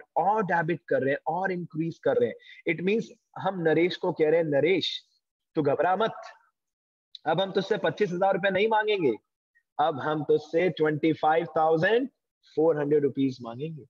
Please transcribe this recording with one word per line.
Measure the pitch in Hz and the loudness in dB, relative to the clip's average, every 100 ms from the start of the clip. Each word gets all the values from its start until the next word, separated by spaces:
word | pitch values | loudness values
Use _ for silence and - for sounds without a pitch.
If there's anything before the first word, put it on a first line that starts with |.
| - - | -4 -2
और | 175 220 | 0 0
debit | 185 175 160 170 - | 0 0 0 -4 -2
कर | 139 | 0
रहे | 131 | 0
हैं | 143 - | -2 -4
और | 170 190 | -4 -4
increase | 180 170 156 165 - | -6 -8 -6 -6 -4
कर | 147 123 | -2 0
रहे | 120 | 0
हैं। | 113 - - - | -4 -16 -12 -6
It | 160 | -4
means | 175 220 - - _ - | -2 -2 -4 -12 _ -8
हम | 170 190 | -6 -2
नरेश | 165 156 175 170 | 2 2 2 0
को | 185 | -4
कह | 165 156 | 0 2
रहे | 165 | 2
हैं, | |
"नरेश, | 165 139 151 185 - - _ _ _ _ _ | 2 2 2 0 -2 -8 _ _ _ _ _
तू | - | -2
घबरा | 139 139 165 185 | 0 2 0 0
मत, | 220 - - - _ _ _ _ _ _ _ - 147 | -2 -4 -16 -20 _ _ _ _ _ _ _ -10 -2
अब | 165 | 0
हम | 190 | 0
तुझसे | 196 - 208 | -2 -2 0
पच्चीस | 170 - 208 | 0 0 -2
हजार | 180 196 | 0 0
रुपए | 190 196 | 2 0
नहीं | 190 220 | 2 2
मांगेंगे, | 214 214 202 151 107 _ _ _ _ _ - | 2 0 0 0 0 _ _ _ _ _ -2
अब | 156 147 | -2 -2
हम | 135 156 | -4 -4
तुझसे | 147 151 147 165 180 | 0 0 0 0 0
ट्वेंटी | - 156 151 165 | 0 -2 0 0
फ़ाइव | 151 156 160 170 - | 2 2 2 0 0
थाउजेंड | 160 165 180 233 262 _ _ _ _ - | 2 2 4 2 0 _ _ _ _ 0
फ़ोर | 160 151 | 2 2
हंड्रेड | 143 151 | 2 2
रुपीज | 143 131 135 127 | 2 0 -2 -2
मांगेंगे।" | 117 117 156 156 107 | -12 -10 -10 -12 -18